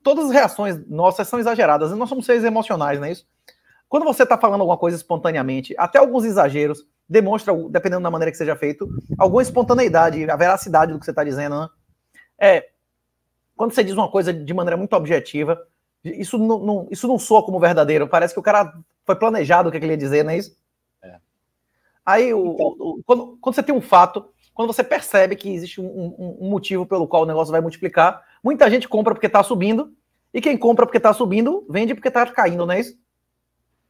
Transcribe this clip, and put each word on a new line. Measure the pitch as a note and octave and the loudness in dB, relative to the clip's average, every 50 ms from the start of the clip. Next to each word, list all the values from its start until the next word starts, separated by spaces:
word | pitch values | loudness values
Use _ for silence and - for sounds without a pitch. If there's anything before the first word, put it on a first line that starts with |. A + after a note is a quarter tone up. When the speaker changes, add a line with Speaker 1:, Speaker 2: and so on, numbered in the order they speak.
Speaker 1:
todas | - C#4 C#4+ D4+ D#4 | 0 0 0 0 0
as | C#4 | 2
reações | B3 C#4+ B3+ G3 - - G#3 G3+ F3+ D#3 C#3 - | 4 4 4 2 0 -4 -6 -6 -6 -8 -10 -10
nossas | D#3 D#3 F3 F#3 F#3 F#3 G3 - | -4 2 2 2 2 0 -4 -4
são | - A#3+ | -4 -2
exageradas, | A3+ A#3 A#3 A3 G#3+ D3+ D3 D3 D#3 D#3 | -2 -2 0 2 4 4 4 2 2 -2
nós | F#3+ G#3+ B3 - | -4 -4 -6 -6
somos | C4+ C4 - | -6 -6 0
seres | - A#3+ A#3 A3+ | 0 0 2 2
emocionais, | A#3 A3 A3 - - - D#3+ D3 C#3+ C#3+ C#3+ | 0 -2 -2 -2 -2 -4 -2 -2 -4 -4 -4
não | C#3+ | -6
é | D3+ | -8
isso? | F3+ - _ _ _ _ _ _ _ _ _ _ _ _ _ - | -10 -12 _ _ _ _ _ _ _ _ _ _ _ _ _ -4
Quando | - D4+ E4 | -2 0 0
você | D#4 A#3 - C4 | 0 2 2 4
tá | B3+ B3 A3+ | 4 4 2
falando | - G#3+ G3+ G3+ | 2 2 2 2
alguma | G3 E3 F3 - | 0 0 -2 0
coisa | - E3+ E3+ | -2 -4 -4
espontaneamente, | D#3+ - - F3 E3 - E3+ D#3+ D3 B2+ C3+ C3 C3+ C3 - - | -4 -8 -8 -6 -4 -4 -4 -2 -2 -4 -4 -6 -6 -8 -8 -4
até | - F3 F3+ - C#4 | -4 -2 2 4 4
alguns | C4+ B3+ A#3+ B3+ A3 | 4 4 2 -2 -2
exageros, | A3+ G3 G3 D#3+ C#3 C3+ D3 D3 D3 D3+ D3 _ _ _ _ _ | 0 2 2 2 2 2 0 -2 -2 -4 -6 _ _ _ _ _
demonstra, | - D#3+ A3 G3+ F#3+ G#3+ G#3+ - G#3 F3+ E3 E3 - | 0 2 2 2 2 -2 -2 0 -2 -2 -2 -2 -4
dependendo | - F3 F3+ G3 F3+ F3+ | -4 -2 -2 -2 -4 -4
da | F3+ E3+ | -4 -4
maneira | E3 D#3+ E3 D#3+ | -4 -2 -4 -4
que | D#3 - | -4 -4
seja | D#3+ D3 D3 | -4 -4 -4
feito, | - D#3 D3 D3 - G3+ - - - - - - - | -4 -4 -6 -6 -6 -8 -10 -10 -10 -10 -8 -2 2
alguma | F#3 F#3 F3+ B3 | 2 2 4 2
espontaneidade, | B3+ - - B3 A#3 A#3+ B3 B3 B3+ G#3+ D#3 E3 E3+ E3 D3+ D#3 D#3 D#3 | 0 0 0 -2 2 2 2 2 2 2 4 4 4 2 0 -2 -4 -2
a | D3+ | 0
veracidade | D3 F3 F3+ F#3+ F#3+ - G3+ D#3+ D#3 D#3+ E3+ | 2 2 2 2 0 -2 2 2 2 2 2
do | D#3+ D3+ | -2 -8
que | - | -10
você | - | -8
tá | C#3+ D#3 | -6 -6
dizendo, | D3 D3 C3 C#3 D3 D3 C#3+ D3 | -4 -4 -4 -6 -6 -6 -6 -6
né? | D#3+ D#3+ _ _ _ _ _ _ _ _ _ _ _ _ _ - | -8 -10 _ _ _ _ _ _ _ _ _ _ _ _ _ 2
É, | G3+ G3 F3+ - - - _ _ _ _ _ _ _ _ _ _ _ _ _ _ _ _ _ | 4 4 4 4 0 -6 _ _ _ _ _ _ _ _ _ _ _ _ _ _ _ _ _
quando | - G#3+ A#3 | -6 -4 -2
você | A3+ C4 G#3+ | 0 0 -2
diz | F#3+ G3 | 0 0
uma | G3 G3+ - | -4 -2 -2
coisa | - G3 F3 F3 | 0 -2 -2 -2
de | F3 D#3+ D3 C#3+ E3 | -4 -6 -8 -8 -6
maneira | - - - - | -4 -4 -4 -4
muito | F3 G3 G3+ A3 | -4 -4 -2 -2
objetiva, | F3+ D#3 D3 E3+ D3 - - - D3 C#3+ D3 E3 E3 - _ _ _ _ _ _ _ - | -2 0 0 -2 -4 -4 -4 -6 -6 -2 -4 -4 -6 -6 _ _ _ _ _ _ _ -14
isso | D#3+ - - G3 - - A3+ | -14 -10 -10 -10 -6 -4 -2
não, | A3 A3 A3+ G#3 | 0 0 -2 -2
não, | F#3 G#3 G#3 G3 E3 B2+ | -2 -4 -4 -4 -6 -10
isso | - - - A#3+ | -12 -6 -4 -2
não | C4 - | -2 -2
soa | - - A3 A3 G#3+ | 0 4 4 4 4
como | - F#3 F#3 | 2 -2 2
verdadeiro, | E3+ E3+ F3 D#3+ D3+ C#3+ D#3 D3+ C#3+ - | 2 2 4 4 2 2 2 0 0 2
parece | - E3 E3+ E3+ - | 0 0 0 0 -4
que | G3 | -4
o | |
cara | E3 G#3+ G3+ G#3 G3+ D#3 - E3 - _ _ _ - | 0 2 2 2 2 0 -6 -20 -20 _ _ _ -2
foi | - F#3 | -2 -2
planejado | F#3 A3 A3+ A3+ G#3+ D3+ C3+ E3+ F3 F#3 E3 | 0 0 -2 0 0 0 2 2 2 2 0
o | |
que, | D#3+ D#3+ | -2 -4
é | |
que | D#3 | -4
ele | D#3 D#3+ | -4 -4
ia | D3+ | -4
dizer, | C#3 C#3 C#3+ D3 | -2 0 0 0
não | D3+ D#3 | 0 0
é | D#3+ F#3+ | -2 -6
isso? | G3+ - _ _ _ _ _ _ _ _ _ _ | -8 -10 _ _ _ _ _ _ _ _ _ _
Speaker 2:
É. | - F2+ F2+ E2+ _ _ _ _ _ _ _ _ _ _ _ _ _ _ _ _ - | -20 -20 -20 _ _ _ _ _ _ _ _ _ _ _ _ _ _ _ _ _ 0
Speaker 1:
Aí, | - G3 A3+ B3 B3+ A3+ | 2 2 4 4 2 0
o, | G3+ F#3 F3 | -2 -2 -2
Speaker 2:
Então | E3 - - | -2 -2 -2
Speaker 1:
o, | - - - - - - - - | -2 -4 -6 -10 -10 -10 -6 0
quando, | - B3 A#3+ A#3+ - - _ | 0 0 0 0 -10 -14 _
quando | - C4 B3 | -6 -4 -2
você | C#4+ | -2
tem | - - C#4+ | -2 -2 -2
um | B3 | -2
fato, | - - G3 F3+ F3+ F3+ - G#3 - _ _ _ _ _ | 0 4 6 6 6 6 2 -8 -12 _ _ _ _ _
quando | _ - A3+ A3+ | _ -6 -6 -4
você | A3 - - | -2 -2 -2
percebe | - - - - - - G3 F#3+ F#3 G3 | -2 -2 -6 -4 0 2 4 4 2 0
que | - - G3 | -6 -8 -10
existe | F#3+ E3+ E3+ F3+ - - | -10 -10 -10 -12 -12 -12
um, | F#3 | -12
um, | F#3 - F#3+ F3 F3 - - F3+ F3+ - - | -12 -10 -10 -12 -12 -12 -12 -14 -14 -12 -10
um | F#3 F#3+ | -6 -6
motivo | G#3 F#3+ G3 - G3 F#3 F3+ | -4 -4 -4 -4 -6 -4 -4
pelo | - G3 F#3 D#3+ - | -2 -2 -2 -2 0
qual | - E3 | 0 0
o | D#3+ | 0
negócio | D#3+ D#3 D#3 D#3+ D#3 | 0 0 -2 -2 0
vai | D#3 E3 | 0 -2
multiplicar, | E3 E3 D#3+ - F#3 F3 - E3+ E3 F#3 F#3 - _ _ _ _ | -2 -2 -6 -8 -8 -2 2 2 2 2 2 -2 _ _ _ _
muita | - A#3+ D4+ - C#4+ A3 | -4 -2 4 4 6 6
gente | A3 B3+ A#3 - | 4 2 -2 -2
compra | - G#3 G#3+ A3 G#3 | -2 0 0 0 0
porque | - - G#3 | 0 -2 2
tá | - G3+ | 4 4
subindo, | G3 - B3 F#3 F#3 G#3 A3+ A3+ D4+ - _ _ _ _ _ _ _ _ - | 2 2 0 -2 0 0 0 -2 -4 -6 _ _ _ _ _ _ _ _ -6
e | B3 | -2
quem | - D#4 C#4+ - | -2 -2 0 2
compra | - A#3 A#3 - A#3+ | 2 2 4 4 4
porque | A#3 - A3+ | 4 4 2
tá | - A3 G#3+ | 4 4 4
subindo, | G#3+ B3 F#3 F#3+ G#3+ A#3 C4+ E4+ G4+ G4+ - | 2 0 0 0 0 0 0 -2 -4 -6 -6
vende | D3+ G3 A3+ A3+ C4+ | -4 -2 -2 -2 -4
porque | - - C4 | -4 -4 -2
tá | B3+ A#3+ A#3+ | 0 0 0
caindo, | A#3+ - - G#3+ F3 F3 F3 F3 | 0 0 0 0 0 0 -2 -4
não | F3 F3+ | -4 -2
é | G3 | -4
isso? | A#3+ - - _ _ _ _ _ _ _ _ _ _ _ _ _ _ _ _ _ _ | -4 -8 -12 _ _ _ _ _ _ _ _ _ _ _ _ _ _ _ _ _ _